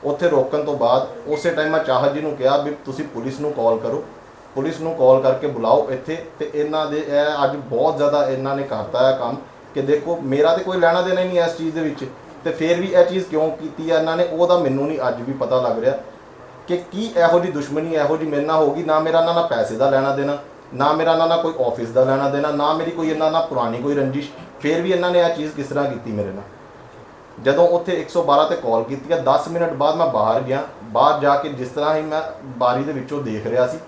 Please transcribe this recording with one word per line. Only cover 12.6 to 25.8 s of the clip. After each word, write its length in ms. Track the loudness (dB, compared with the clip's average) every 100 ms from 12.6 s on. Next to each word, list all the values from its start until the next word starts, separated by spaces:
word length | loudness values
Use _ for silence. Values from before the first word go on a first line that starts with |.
| 0 0
ਵੀ 60 | 2
ਇਹ 180 | 4
ਚੀਜ਼ 200 | 4 2
ਕਿਉਂ 260 | -2 0 -2
ਕੀਤੀ 400 | -2 -10 -8 0
ਹੈ 80 | 0
ਇਹਨਾਂ 180 | 2 0
ਨੇ, 80 |
ਉਹਦਾ 340 | -2 2 4 4
ਮੈਨੂੰ 280 | 2 0 -2
ਨਹੀਂ 120 | -2 -2
ਅੱਜ 140 | -4
ਵੀ 100 | -6
ਪਤਾ 280 | -4 0 0
ਲੱਗ 180 | 0 0
ਰਿਹਾ 160 | 0 0 -8 -20 -20 -20 -20 -20 -4
ਕਿ 100 | -4
ਕੀ 360 | -4 -8 -4 4
ਇਹੋ 220 | 6 6
ਜਿਹੀ 140 | 2
ਦੁਸ਼ਮਣੀ 420 | -4 -4 -4 -2
ਇਹੋ 220 | 0 2 0
ਜਿਹੀ 140 | 0
ਮੇਰੇ 160 | -2 2
ਨਾਲ 100 | 2
ਹੋ 140 | 2
ਗਈ। 120 | 2
ਨਾ 160 | 0 2
ਮੇਰਾ 220 | 4 2
ਇਹਨਾਂ 140 | 4
ਨਾਲ 120 | 2 0
ਪੈਸੇ 300 | 0 -2 0
ਦਾ 140 | 2
ਲੈਣਾ 260 | 2 2 0
ਦੇਣਾ, 220 | -2 -4 -8 -20 -16
ਨਾ 180 | 0 2
ਮੇਰਾ 200 | 2 2
ਇਹਨਾਂ 160 | 2 2
ਨਾਲ 120 | 2
ਕੋਈ 120 | 0 -2 -2
ਆਫਿਸ 220 | -2 -2
ਦਾ 160 | 2
ਲੈਣਾ 240 | 4 2 0
ਦੇਣਾ, 220 | 0 -2
ਨਾ 220 | 0 0
ਮੇਰੀ 180 | 0 -2
ਕੋਈ 200 | -2 -2
ਇਹਨਾਂ 200 | 0 2
ਨਾਲ 160 | 2 0
ਪੁਰਾਣੀ 360 | -2 -2 -2
ਕੋਈ 120 | -2
ਰੰਜਿਸ਼, 340 | 0 0 -2 -8 -12 -18 -6
ਫਿਰ 200 | -2 0
ਵੀ 120 | 0
ਇਹਨਾਂ 180 | 0 2
ਨੇ 100 | 4
ਇਹ 100 | 2
ਚੀਜ਼ 220 | 0 -6
ਕਿਸ 140 | -6 -6
ਤਰ੍ਹਾਂ 180 | -2